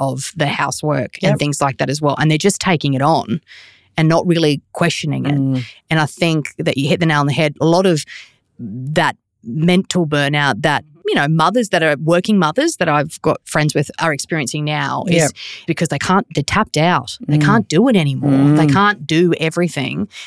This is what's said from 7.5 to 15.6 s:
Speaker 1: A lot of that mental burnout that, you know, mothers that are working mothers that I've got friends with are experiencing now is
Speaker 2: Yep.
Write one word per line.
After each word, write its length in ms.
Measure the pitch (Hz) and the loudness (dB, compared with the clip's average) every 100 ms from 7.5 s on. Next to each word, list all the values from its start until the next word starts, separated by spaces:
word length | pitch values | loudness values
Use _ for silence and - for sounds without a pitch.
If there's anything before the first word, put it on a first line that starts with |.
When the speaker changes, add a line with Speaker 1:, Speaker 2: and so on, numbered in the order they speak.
| - | 0
Speaker 1:
A 60 | 156 | 2
lot 200 | 175 190 | 4 2
of 180 | 151 - - - _ _ - | 0 -4 -16 -20 _ _ -16
that 580 | 113 120 131 160 147 - _ _ | -12 -10 -4 0 0 -2 _ _
mental 600 | - 151 170 180 - 185 156 | -8 -2 2 2 2 -2 0
burnout 560 | 147 143 147 143 123 | 0 0 0 0 0
that, 220 | 156 135 - - 403 | 0 -2 -4 -10 -2
you 80 | |
know, 140 | 285 143 | 0 2
mothers 400 | 160 165 240 208 | 2 2 0 0
that 160 | 175 | 0
are 100 | 160 143 | 2 0
working 340 | 160 175 208 202 | 0 0 2 2
mothers 400 | 156 202 330 - | 2 0 -2 0
that 120 | 165 | 0
I've 340 | 147 151 - | 0 -2 -4
got 180 | 156 - | -2 -2
friends 320 | - 160 151 151 | -2 -2 0 0
with 160 | - - | -4 -4
are 120 | 165 | -4
experiencing 520 | 139 - 160 117 151 | -4 -4 -6 -4 -6
now 400 | 151 147 139 135 185 | -4 -4 -4 -4 0
is 80 | 170 | 2
Speaker 2:
Yep. 80 | 143 - - - | 2 -2 -16 -10